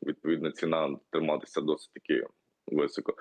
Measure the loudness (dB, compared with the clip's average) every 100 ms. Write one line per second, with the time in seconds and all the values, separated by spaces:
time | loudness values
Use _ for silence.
0 | -6 -4 0 0 0 -2 0 2 0 -2
1 | -4 0 2 0 -2 -2 0 0 -4 -10
2 | 0 0 0 -8 _ _ -2 2 2 0
3 | -4 -4